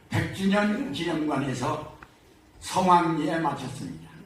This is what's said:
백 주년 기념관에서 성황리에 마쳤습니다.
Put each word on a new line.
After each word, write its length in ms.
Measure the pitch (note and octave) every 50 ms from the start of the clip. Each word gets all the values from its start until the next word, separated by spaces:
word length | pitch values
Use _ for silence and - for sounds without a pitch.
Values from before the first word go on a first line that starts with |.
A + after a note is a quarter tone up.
| - -
백 260 | - D#3+ D#3+ D#3 -
주년 560 | F#3+ G3 G3 G3+ G#3 G#3 G#3 - - - -
기념관에서 1000 | - E3 E3 E3+ D#3+ D#3 D3+ D3+ C#3+ C3 C#3+ C3+ B2 A#2+ - - - - - - - - - - - - - - - - - - - -
성황리에 800 | - - - F#3 F#3 F3+ F3+ F3 E3+ E3 D#3+ D3+ D3 C#3+ E3 D#3+
마쳤습니다. 720 | D#3 C#3+ C3+ C3+ C3 B2+ - - G#2 E2+ - - - - - - -